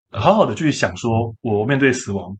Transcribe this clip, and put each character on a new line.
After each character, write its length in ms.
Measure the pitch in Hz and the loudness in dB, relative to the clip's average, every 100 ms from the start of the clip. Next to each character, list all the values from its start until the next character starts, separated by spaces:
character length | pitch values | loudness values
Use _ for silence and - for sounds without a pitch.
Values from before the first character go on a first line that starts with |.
| _ | _
好 220 | - 127 | -2 2
好 120 | 214 156 | 4 2
的 100 | 107 | 0
去 160 | 156 | -2
想 240 | 127 101 87 | 0 -2 -2
说， 400 | 117 113 113 113 | -2 0 -2 -6
我 240 | 123 104 110 | -2 -2 0
面 120 | 139 | 2
对 140 | 135 | 2
死 220 | 123 - | 2 -4
亡 200 | 98 90 98 | -6 -6 -14